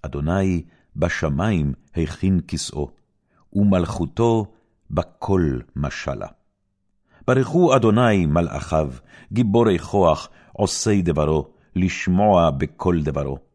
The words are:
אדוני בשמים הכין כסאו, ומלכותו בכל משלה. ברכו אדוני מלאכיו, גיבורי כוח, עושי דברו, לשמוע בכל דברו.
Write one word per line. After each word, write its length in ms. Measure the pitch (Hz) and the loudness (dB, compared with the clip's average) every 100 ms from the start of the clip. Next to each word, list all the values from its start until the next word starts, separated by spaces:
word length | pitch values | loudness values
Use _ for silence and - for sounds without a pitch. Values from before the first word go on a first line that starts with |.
אדוני 600 | - 67 76 92 95 87 - _ _ - | -10 -6 -2 0 0 -2 -6 _ _ -4
בשמים 760 | 87 - 80 71 101 95 71 65 _ - | -4 -2 -4 -2 0 0 -2 -4 _ -6
הכין 440 | 80 - 92 92 - | -6 -2 0 0 -2
כסאו, 440 | 78 - - 73 - _ _ _ _ _ | -8 -8 -8 -10 -10 _ _ _ _ _
ומלכותו 1000 | 98 104 95 82 - 82 - 117 113 104 _ _ _ _ | 0 2 2 0 -4 -6 0 2 2 -2 _ _ _ _
בכל 680 | 80 - _ - 95 80 64 - - | -6 -6 _ -2 2 2 -2 -8 -8
משלה. 520 | 69 - - 64 50 - _ _ _ _ _ _ _ _ - | -8 -6 -8 -8 -12 -16 _ _ _ _ _ _ _ _ 0
ברכו 480 | 127 127 160 170 131 | 0 2 2 4 4
אדוני 500 | 113 104 123 101 82 | 4 4 4 2 2
מלאכיו, 680 | 78 85 - - 80 73 62 _ - - | 0 0 -6 -2 -2 -2 -8 _ -20 -8
גיבורי 460 | 104 117 110 113 87 | -2 0 2 2 2
כוח, 500 | - 104 87 78 - - _ | 0 2 2 2 -4 -20 _
עושי 500 | - 101 - - 101 | -4 -4 -2 0 0
דברו, 520 | 87 78 76 78 69 _ _ - | 0 0 0 0 -4 _ _ -2
לשמוע 760 | 92 - - 90 104 95 82 | -2 -2 -2 2 4 4 4
בכל 500 | 69 76 - 90 87 | 0 -6 -4 -2 0
דברו. 360 | 76 71 69 67 _ | -2 -4 -6 -10 _